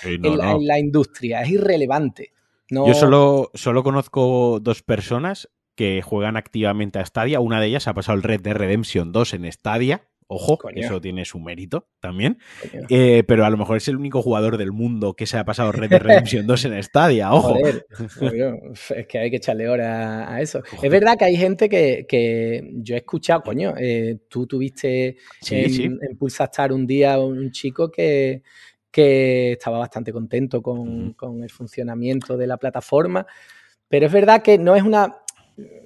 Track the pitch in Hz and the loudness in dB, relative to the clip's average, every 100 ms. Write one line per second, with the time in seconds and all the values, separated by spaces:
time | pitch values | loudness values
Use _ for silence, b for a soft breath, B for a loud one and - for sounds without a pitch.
0 | 92 87 151 151 101 101 147 147 147 127 | -8 -2 -2 0 0 0 2 0 2 2
1 | 127 - 120 117 127 196 196 165 131 143 | 0 -4 -6 -4 0 0 2 0 0 0
2 | 143 - - _ _ _ _ 131 139 123 | -2 -6 -18 _ _ _ _ 0 4 6
3 | 143 143 143 139 127 - 127 123 135 139 | 6 6 6 4 0 -4 -2 0 0 -2
4 | - 139 127 123 120 110 110 110 - 107 | -2 -2 0 2 0 0 -2 -4 -2 -4
5 | - 120 175 196 - _ _ - 104 95 | -2 -4 -4 -8 -14 _ _ -4 -2 -2
6 | - 107 104 110 - 113 107 104 104 98 | -4 -4 -4 -6 -8 -4 -2 -2 -4 -6
7 | 92 113 120 147 117 110 107 135 - 98 | -6 -4 -2 -2 -2 0 -2 -2 -4 -6
8 | 95 104 110 107 101 104 95 107 110 92 | -2 -2 0 -4 -4 -4 -2 -2 -2 -4
9 | 85 98 120 92 85 - 107 113 127 175 | -2 -2 -2 -4 -12 -10 -6 -4 -2 -4
10 | _ _ _ 98 104 156 117 - 117 95 | _ _ _ -6 -2 -2 -4 -10 -8 -8
11 | 92 92 90 90 82 85 92 160 - _ | -8 -10 -10 -14 -14 -14 -10 -10 -12 _
12 | 92 90 127 247 B B B - 127 127 | -12 -4 -2 -4 B B B -16 0 4
13 | 127 117 110 113 110 107 101 113 - 135 | 6 6 4 4 4 0 -2 -2 -2 -6
14 | 143 131 120 107 110 110 95 107 120 117 | -4 -4 -2 0 0 -2 -6 -4 -4 -4
15 | 101 - 107 117 98 107 110 117 110 180 | -4 -6 -6 -6 -6 -4 -2 -2 2 4
16 | 220 202 117 117 104 123 131 101 98 139 | 6 6 6 -2 0 0 0 -6 -2 2
17 | 165 120 98 143 123 120 147 120 - - | 4 2 4 4 4 2 0 -2 -10 -14
18 | 113 - 135 117 131 117 - 117 - 117 | -14 -6 -4 -2 -4 -6 -14 -18 -10 -10
19 | 110 120 120 120 - 110 113 123 113 113 | -6 -6 -4 -4 -4 -4 -2 -2 -2 -4
20 | 110 110 78 120 151 131 B - 139 190 | -6 -8 -8 -6 -6 -8 B -4 2 4
21 | 214 233 185 175 185 185 - 190 147 123 | 4 4 2 2 0 2 2 4 2 0
22 | - 123 117 113 113 117 143 123 110 120 | 0 0 0 -2 -4 -6 -8 -14 -8 -8
23 | - 165 - 165 110 120 190 - 127 117 | -6 -6 0 0 0 -4 -4 -4 -4 -2
24 | 113 113 _ 127 123 135 135 - 135 127 | -2 -6 _ -8 -6 -6 -6 -4 -2 -2
25 | 127 127 B B - 131 131 131 127 131 | -2 -6 B B -4 0 0 0 -2 -6
26 | 135 123 135 - 135 - 139 131 123 139 | -10 -6 -6 -4 -6 -2 -2 0 0 2
27 | 139 135 135 131 135 - 135 131 165 165 | 4 2 0 -4 -8 -8 -8 -4 -4 0
28 | 160 143 131 131 b b b b _ - | 0 2 0 -4 b b b b _ 4
29 | 143 135 131 127 123 120 - 117 120 - | 6 6 4 2 0 -2 -4 -6 -6 -8
30 | 107 113 110 123 131 123 123 120 117 117 | -10 -10 -6 -4 -2 -4 -4 -8 -8 -8
31 | 117 - 127 117 117 - 117 - 120 117 | -10 -10 -12 -12 -14 -16 -14 -10 -8 -6
32 | 123 135 127 127 123 123 131 123 - 143 | -4 -4 -4 -4 -4 -4 -6 -6 0 0
33 | 175 185 190 B B B B B _ 143 | 2 -2 -6 B B B B B _ 2
34 | 151 202 202 220 220 202 175 202 208 208 | 4 6 8 6 8 6 8 6 6 4
35 | 196 - - - _ - - - | 2 -2 -20 -20 _ -20 -20 -20